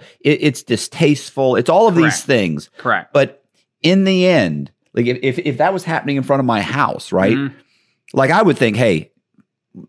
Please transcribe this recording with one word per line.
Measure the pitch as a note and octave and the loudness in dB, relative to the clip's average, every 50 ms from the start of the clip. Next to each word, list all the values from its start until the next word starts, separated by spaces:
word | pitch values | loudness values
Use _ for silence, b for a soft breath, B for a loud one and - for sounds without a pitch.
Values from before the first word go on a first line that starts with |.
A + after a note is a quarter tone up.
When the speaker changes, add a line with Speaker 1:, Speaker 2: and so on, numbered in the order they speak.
| B B B B | B B B B
Speaker 1:
it, | - C#3 D3+ - | 0 0 0 2
it's | - D3+ C3 - | 0 -2 -2 -4
distasteful." | - - A#2+ - - - - - E3+ D3+ D3 - - - - C#3 C3+ C3 B2+ | -4 -4 -4 -4 -4 -8 -4 0 2 2 2 0 -4 -8 -4 -2 0 2 2
It's | - B2 - | 2 2 2
all | E3 F#3+ A3+ A3 | 2 4 4 4
of | F3 | 4
these | E3+ D#3+ | 2 2
Speaker 2:
Correct. | D#3 G2 - | 0 -2 -4
Speaker 1:
things. | - - C3+ A#2 G2 F2 D#2 D2 - - _ - | -2 0 0 0 0 0 -4 -6 -8 -14 _ -8
Speaker 2:
Correct. | - B2+ A2 F2+ - - | -4 -2 -2 -2 -4 -2
Speaker 1:
But | - C#3+ C3+ - - _ _ _ _ _ _ _ _ _ | 0 0 0 0 -4 _ _ _ _ _ _ _ _ _
in | - D#3+ F#3 G3 F#3+ | 0 2 2 2 2
the | F#3+ F#3+ F3+ F3+ | 2 2 2 2
end, | F#3 F3+ D3 G2+ E2 D2+ D2 C#2+ - - _ _ _ - | 2 2 2 2 0 -2 -6 -8 -12 -16 _ _ _ -4
like, | - A#2+ | -2 -2
if, | A#2+ A#2 B2 | 0 -2 -2
if, | - C3+ B2+ - | -2 -2 -2 -2
if | - D3 C3 B2+ | -4 -4 -2 0
that | D3+ F3+ | 0 0
was | F#3+ F3+ - | 0 -2 -4
happening | E3+ E3 D3 - C#3+ C#3 | -4 -6 -4 -4 -4 -4
in | C#3 | -4
front | C3 - C#3+ C3+ | -2 0 0 0
of | C3 | 0
my | B2 A2+ G#2 | 0 0 -2
house, | G2 - - C#3+ C#3 - - - - - | -2 -2 -2 -2 -2 -2 -2 -8 -8 -4
right? | F#2 F#2 F#2+ G2+ A#2 | -2 0 2 2 2
Speaker 2:
Mm-hmm. | C3+ C#3 C3+ C#3 - _ _ _ _ _ _ _ _ _ _ - | 0 -2 -6 -8 -12 _ _ _ _ _ _ _ _ _ _ -2
Speaker 1:
Like, | C3+ C3+ C3+ | 0 2 2
I | D#3+ G3+ | 2 2
would | A3 F3+ C#3 - | 4 2 2 2
think, | B2+ A2+ G#2 | 0 0 2
"Hey, | A2+ B2+ A2 F2+ D#2 - - _ _ _ _ _ _ _ _ _ _ _ _ _ F2+ - | 2 2 2 2 0 -2 -8 _ _ _ _ _ _ _ _ _ _ _ _ _ -20 -18